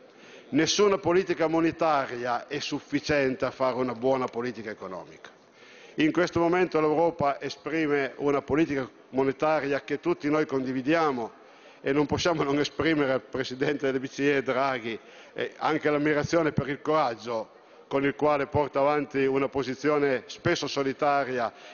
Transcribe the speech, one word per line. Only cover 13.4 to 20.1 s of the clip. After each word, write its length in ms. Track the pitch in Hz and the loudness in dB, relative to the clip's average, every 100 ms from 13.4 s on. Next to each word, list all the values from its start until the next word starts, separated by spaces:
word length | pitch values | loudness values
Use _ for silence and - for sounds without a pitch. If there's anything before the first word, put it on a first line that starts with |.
| 131 127 143 143 143 | -6 -4 -2 -2 -2
del 80 | 131 | -2
B 80 | 127 | -4
C 120 | - | -2
E 220 | 143 139 | 0 2
Draghi, 560 | 127 123 135 127 113 107 - - - | 0 0 0 -2 -6 -8 -10 -20 -16
eh, 180 | - 120 - | -8 -8 -2
anche 320 | 127 156 151 | -2 0 0
l'ammirazione 640 | 147 147 147 143 170 156 | 2 2 0 2 2 2
per 160 | 139 135 | 0 -4
il 120 | 139 | -4
coraggio 680 | - 156 139 113 110 117 104 - - - - | 0 2 2 -2 -6 -6 -6 -14 -20 -20 -4
con 160 | 139 139 | 0 0
il 100 | 131 | 2
quale 320 | 147 147 135 | 2 2 0
porta 320 | 147 139 139 | 0 0 2
avanti 460 | 139 147 139 135 135 | 2 2 0 0 2
una 240 | 135 139 | 2 0
posizione 760 | 139 127 127 147 147 143 | -2 -4 -2 0 2 2